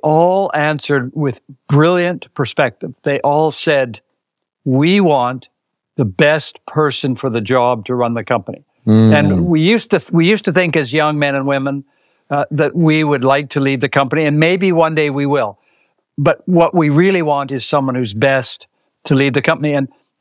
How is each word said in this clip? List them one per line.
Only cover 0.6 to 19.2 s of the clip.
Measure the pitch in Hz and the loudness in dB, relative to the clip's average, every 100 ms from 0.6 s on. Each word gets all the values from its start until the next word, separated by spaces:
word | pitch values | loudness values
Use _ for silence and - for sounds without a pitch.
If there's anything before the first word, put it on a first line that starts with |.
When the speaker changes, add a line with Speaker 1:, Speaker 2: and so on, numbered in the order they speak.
| 151 151 - 143 123 | -2 -4 -2 -2 -2
Speaker 1:
with | 160 143 120 _ 139 - | -4 -4 -6 _ -20 0
brilliant | 143 160 180 175 180 - | 2 4 2 -2 -6 -10
perspective. | - 131 - 131 - - - | -6 -4 -2 -2 -2 -14 -8
They | 151 139 | -4 -2
all | 143 147 156 | 0 0 0
said, | - - 143 127 107 _ _ _ _ _ _ | -2 -2 0 -2 -6 _ _ _ _ _ _
"We | 143 131 156 202 | -2 0 2 2
want | 180 143 123 127 - _ _ _ _ - | 2 2 -2 -6 -14 _ _ _ _ -4
the | |
best | 113 92 147 156 - - - | -4 2 2 2 -4 -12 -8
person | 156 151 - 139 120 | -2 -2 -2 -4 -4
for | 135 | -4
the | 117 | -4
job | 104 127 123 120 101 | 0 0 2 -2 -4
to | 123 | -4
run | 120 | -2
the | 117 | -4
company." | 110 117 98 - _ _ - | -4 -4 -4 -14 _ _ 2
Speaker 2:
Mm. | 110 110 | 4 6
Speaker 1:
And | 147 151 175 175 | 4 2 0 0
we | 160 | 2
used | 170 226 - | 2 0 0
to | 190 | -4
th-, | - | 0
we | 170 165 | 0 2
used | 214 | 0
to | - | -2
think | 165 180 160 | -4 -2 -2
as | 127 | -2
young | 156 151 151 | 0 0 0
men | 143 | -2
and | 139 135 | -2 -2
women, | 139 135 139 139 _ _ _ _ | -2 -4 -6 -10 _ _ _ _
uh, | 143 - | -4 -4
that | 151 147 170 | -2 -2 2
we | 160 156 | 2 2
would | 151 143 | 0 0
like | 131 139 143 | 2 0 0
to | 143 | -2
lead | 135 135 | -2 0
the | 131 | -2
company, | 143 135 147 | 0 0 0
and | 151 147 | 0 2
maybe | 160 185 190 | 2 2 0
one | 170 160 | 2 2
day | 160 147 | 0 -2
we | 139 143 | -2 -2
will. | 143 107 98 _ _ _ _ _ - | 0 -2 -8 _ _ _ _ _ -2
But | 143 - - | 0 0 0
what | 175 170 | 2 4
we | - 151 | 2 2
really | 147 185 190 | 4 2 2
want | 151 143 135 | 0 -2 -4
is | 135 | -8
someone | - 147 135 | -2 -2 0
who's | 127 117 | -2 -4
best | 104 135 135 117 - - _ _ _ | 0 0 0 -2 -10 -14 _ _ _
to | - | -2
lead | 131 | 2